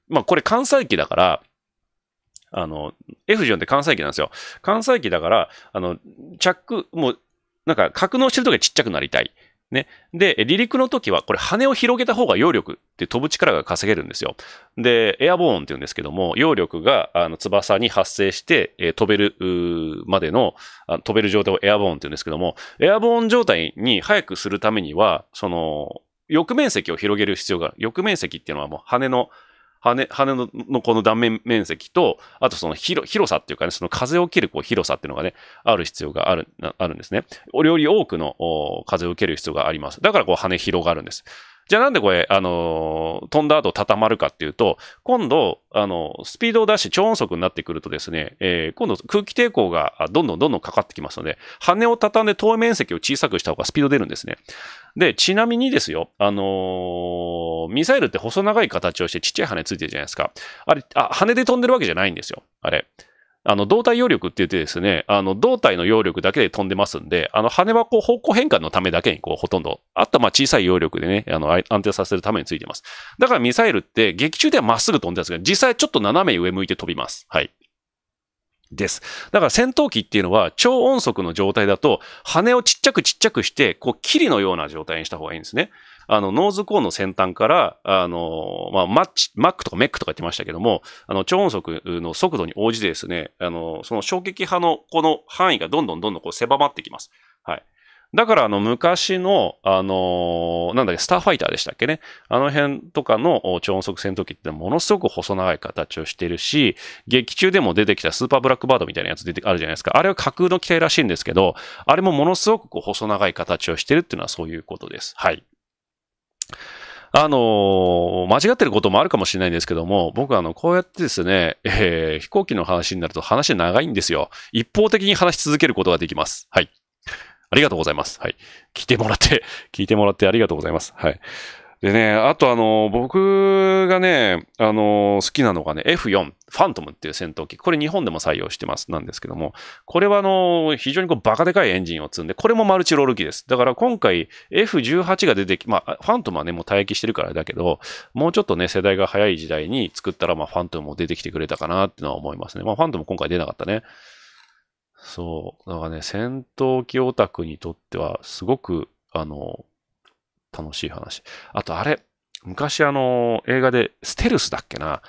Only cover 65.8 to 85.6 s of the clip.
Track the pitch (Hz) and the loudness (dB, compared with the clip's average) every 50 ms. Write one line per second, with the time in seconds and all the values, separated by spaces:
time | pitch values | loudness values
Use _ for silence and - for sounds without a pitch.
65.8 | 85 98 110 110 104 90 82 92 82 95 - 143 110 90 - - 98 95 95 95 | 2 2 4 4 2 0 -2 0 0 0 2 2 2 0 0 -4 -4 -2 0 0
66.8 | 101 - - - - - - 87 73 - - 107 107 117 - - 185 214 226 233 | 0 0 -2 -8 -6 -2 -2 -2 -2 -2 -4 -2 -2 0 2 2 2 4 2 2
67.8 | 226 - 247 220 - - 233 233 - - 196 233 262 - - 90 80 78 - 92 | 2 2 2 2 2 2 0 2 2 0 2 2 2 2 2 2 0 0 -2 0
68.8 | 92 90 82 87 - 110 80 76 - 78 78 - - - - 90 80 82 - - | 0 2 0 2 2 0 0 -2 -4 -6 -6 -6 -2 -2 -2 -2 -2 -4 -8 -8
69.8 | _ _ _ - - - - - 123 95 - - 139 - - 120 92 90 92 87 | _ _ _ 2 2 4 4 4 2 4 2 2 2 4 2 2 4 4 4 2
70.8 | 82 78 - 82 78 85 98 104 - - 82 80 76 76 85 92 - - 110 101 | 2 0 -2 -2 -2 0 -2 -2 -2 -2 -4 -2 2 2 2 2 2 2 0 0
71.8 | 98 104 95 - 95 - 104 90 - 104 110 90 - - - - - - - - | 2 0 0 0 -2 -2 -2 -2 0 -2 -2 -2 -4 -4 -8 -8 -8 -12 -14 -14
72.8 | - - - - - - - - - 247 247 151 120 123 123 - 233 214 143 95 | -14 -16 -18 -18 -20 -20 -2 0 2 2 2 2 2 2 2 4 2 4 2 0
73.8 | - - _ 110 110 98 82 90 139 156 - - - 311 - 277 123 107 113 117 | -2 -2 _ 2 2 2 2 0 -2 -2 0 0 0 2 2 4 4 2 2 2
74.8 | - - 170 139 - 175 180 - 170 - 85 85 95 - 196 - 269 254 233 - | 2 2 2 0 0 -2 -4 -4 -4 -4 -6 -4 -2 0 2 4 2 2 2 2
75.8 | 302 294 - 123 101 101 120 175 196 165 107 85 87 92 92 95 95 - 92 - | -2 0 0 0 0 2 2 2 2 2 2 2 0 0 0 -2 -2 -4 -4 -4
76.8 | - 82 82 71 62 - - - - _ - 73 - - - _ _ _ _ _ | -4 -6 -6 -6 -8 -8 -10 -14 -14 _ -2 -2 -2 -2 -8 _ _ _ _ _
77.8 | _ _ _ _ _ _ _ _ _ _ _ _ _ _ _ _ _ _ - - | _ _ _ _ _ _ _ _ _ _ _ _ _ _ _ _ _ _ -6 -4
78.8 | 101 92 - - - - - - - - - 208 165 127 - 226 247 262 247 - | -4 -4 -4 -6 -10 -14 -14 -14 -8 0 2 2 4 4 4 2 2 2 4 2
79.8 | 294 - - 220 - - - 208 - 90 95 110 92 82 - - - 247 262 247 | 2 2 2 -2 -2 0 2 2 2 4 4 4 4 2 0 0 2 2 4 4
80.8 | 247 262 269 240 - 131 107 - 95 - 90 98 98 98 98 113 101 101 98 - | 4 4 2 2 0 -2 -2 -2 -4 -4 -2 -2 -2 0 2 2 2 2 2 2
81.8 | - 147 101 - - - - - - - - 160 196 240 247 247 240 - - - | 4 2 2 2 0 -8 -20 -16 -10 -2 0 2 2 4 2 2 2 0 0 2
82.8 | - 277 269 202 135 - - - - 220 - 120 101 - - - 139 98 82 - | 0 0 2 2 0 0 0 0 0 0 0 0 -2 -2 0 2 2 2 2 -2
83.8 | - 123 117 - - - - 311 330 226 139 104 98 95 90 82 76 73 76 78 | -4 -4 -4 -4 -4 -2 0 2 2 2 2 2 2 2 0 -2 -4 -6 -8 -10
84.8 | 78 - 82 80 78 - - 78 78 71 85 82 - - - 127 | -8 -6 -6 -6 -6 -8 -10 -10 -10 -10 -10 -10 -12 -6 -4 -4